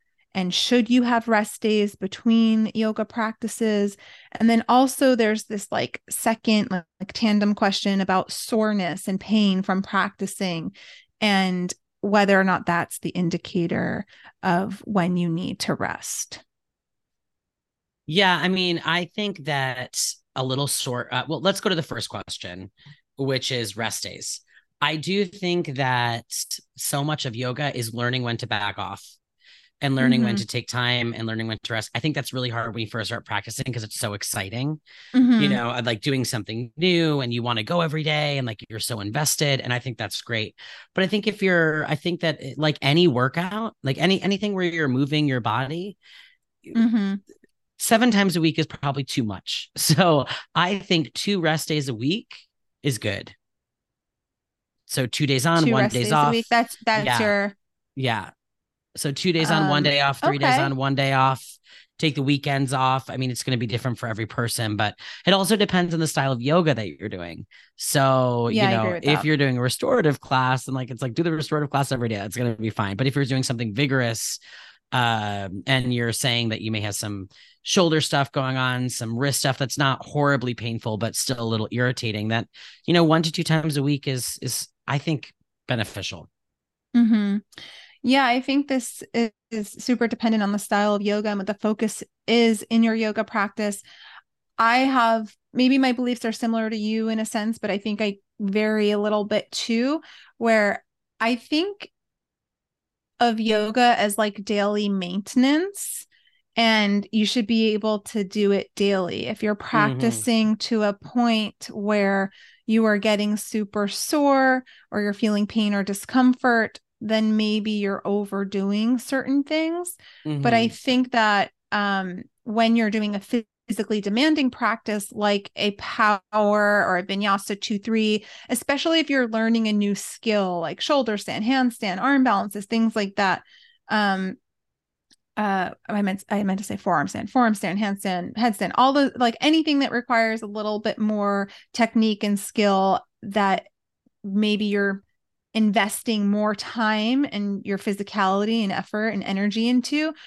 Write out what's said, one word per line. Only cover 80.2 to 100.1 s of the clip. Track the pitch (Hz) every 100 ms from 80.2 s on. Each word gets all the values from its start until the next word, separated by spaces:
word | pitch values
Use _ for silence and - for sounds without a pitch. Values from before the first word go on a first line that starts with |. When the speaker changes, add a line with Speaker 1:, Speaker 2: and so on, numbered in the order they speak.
| 143 135 123
Speaker 2:
painful, | 117 117 113 117 107
but | 110 -
still | - 123
a |
little | 113 110 107
irritating, | 117 123 123 110 107 107
that, | 113 - - - - -
you |
know, | 170
one | 160 160
to | 160
two | 170
times | 160 160 156 143
a |
week | 139 139 143
is, | 131 - -
is, | 127 - - _ -
I | 139
think, | - 147 - _ _ _ -
beneficial. | 120 104 98 90 87 - _ _ _ _ _ _ 240
Speaker 1:
Mm-hmm. | 220 220 202 208 - - - - - _
Yeah, | 240 269
I | 254 247
think | 254 277 285
this | 262 - - -
is, | 233 226 - _
is | 220 208
super | - - 240 226
dependent | 226 226 220
on | 202
the | 208
style | - 202 208
of | 208
yoga | 202 208 214
and | 202
what | 190
the |
focus | 202 214 214 220 - - _ -
is | 233 233 214 -
in | 226
your | 226
yoga | 220 214 214
practice. | 214 220 202 - 208 202 - - - - _ _ _ -
I | 226 247
have, | 269 262 226 226 214 _ _
maybe | 247 254 269
my | 262
beliefs | 247 247 247
are | 233
similar | 220 233 226 220
to | 220
you | 214 220 220
in | 220
a | 220
sense, | 220 214 226
but | 208
I | 196
think | 214 208
I | 214 202 _ -
vary | 196 208 214 214 208
a | 208
little | 208 208
bit | 202 214 -
too, | - - 226 262 311 -